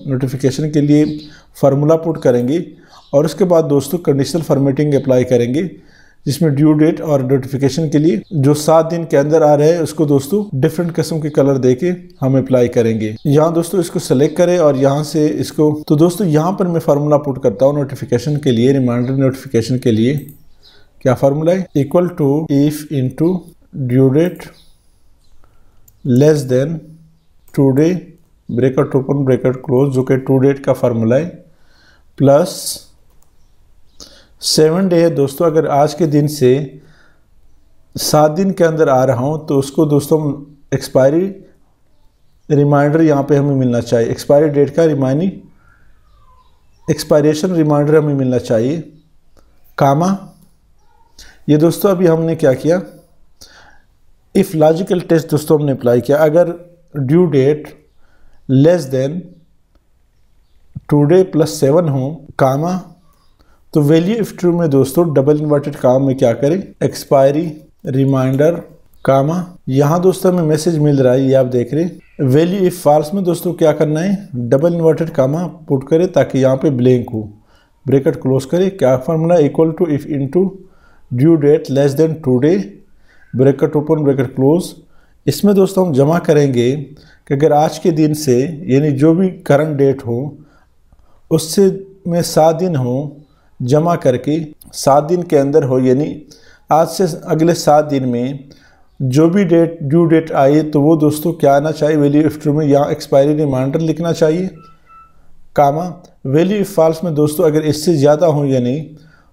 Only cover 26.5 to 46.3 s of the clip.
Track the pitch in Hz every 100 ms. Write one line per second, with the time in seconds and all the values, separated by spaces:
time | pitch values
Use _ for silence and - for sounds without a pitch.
26.5 | 127 147 160 - - _ _ _ _ _
27.5 | - 135 131 160 185 - - _ _ -
28.5 | 117 131 135 147 139 131 139 135 123 131
29.5 | 131 - 127 143 131 131 135 135 135 135
30.5 | 139 - 127 123 117 113 131 175 - -
31.5 | _ _ _ _ _ _ - 135 143 185
32.5 | - - - - _ _ _ _ _ _
33.5 | _ _ _ - - - - _ _ -
34.5 | - 156 175 196 170 170 143 139 - 170
35.5 | 156 143 143 147 - 160 147 147 151 123
36.5 | 135 151 - - - _ _ _ _ -
37.5 | - _ _ _ - - 151 151 160 190
38.5 | 175 165 156 147 131 131 117 135 156 156
39.5 | 139 135 - 151 143 143 156 151 135 -
40.5 | - _ 135 - 135 135 165 196 196 -
41.5 | _ _ _ _ _ _ _ _ _ -
42.5 | 143 143 143 147 160 160 139 135 147 143
43.5 | 135 127 120 113 117 117 - - 143 160
44.5 | 143 135 165 165 139 131 143 190 - -
45.5 | _ _ _ _ _ _ _ _